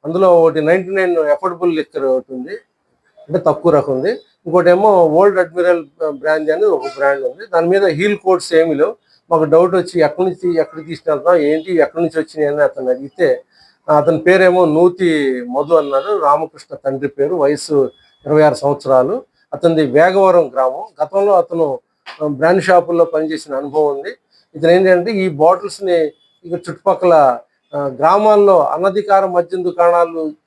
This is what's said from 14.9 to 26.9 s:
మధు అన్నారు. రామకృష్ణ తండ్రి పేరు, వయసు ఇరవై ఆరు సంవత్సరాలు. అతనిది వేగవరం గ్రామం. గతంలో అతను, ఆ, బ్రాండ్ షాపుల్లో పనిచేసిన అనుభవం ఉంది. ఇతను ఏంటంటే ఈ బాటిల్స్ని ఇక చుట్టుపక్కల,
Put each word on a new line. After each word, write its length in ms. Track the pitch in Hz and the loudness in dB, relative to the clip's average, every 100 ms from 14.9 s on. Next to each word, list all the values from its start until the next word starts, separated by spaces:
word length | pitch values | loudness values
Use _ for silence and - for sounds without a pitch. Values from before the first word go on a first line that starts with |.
| 180 180 156 135 127 | 2 -2 0 -2 -4
మధు 340 | 123 131 147 | -6 -6 0
అన్నారు. 480 | 160 143 135 185 202 | 0 2 -4 -2 -2
రామకృష్ణ 540 | 151 - 160 - - 139 | 0 0 -2 -12 -18 -10
తండ్రి 320 | 135 135 139 | -8 -6 -8
పేరు, 260 | 139 143 | -4 -4
వయసు 560 | 180 143 147 - 147 127 _ _ _ 139 | 0 0 -2 -2 -2 -2 _ _ _ -2
ఇరవై 160 | 151 | 2
ఆరు 120 | 151 | 2
సంవత్సరాలు. 680 | - 143 143 135 131 127 233 - _ _ | 2 -4 -4 0 2 2 -4 -10 _ _
అతనిది 340 | 143 170 160 147 | -2 0 0 0
వేగవరం 640 | 131 175 190 190 175 151 | 2 2 4 4 2 0
గ్రామం. 300 | 127 127 139 - _ | -2 -2 -4 -12 _
గతంలో 300 | 151 196 202 | -4 -2 2
అతను, 480 | 190 170 170 156 127 _ _ - - | 2 0 -4 -4 -4 _ _ -20 -8
ఆ, 40 | 156 | -8
బ్రాండ్ 360 | 139 160 185 | -2 0 0
షాపుల్లో 420 | 175 180 170 170 | 2 2 2 0
పనిచేసిన 500 | 165 160 160 156 156 | 0 -2 -4 -8 -8
అనుభవం 420 | 135 143 147 147 139 | -8 -6 -2 -2 -2
ఉంది. 140 | 170 240 _ _ _ | -10 -16 _ _ _
ఇతను 160 | 156 165 | -2 2
ఏంటంటే 420 | 175 190 180 180 | 4 4 2 0
ఈ 160 | 208 190 | -4 -4
బాటిల్స్ని 760 | 143 156 180 202 - 196 175 151 _ _ _ | 0 2 2 -4 -8 -2 -2 -2 _ _ _
ఇక 80 | 175 | -10
చుట్టుపక్కల, 840 | 170 175 156 196 | -10 -10 -6 -4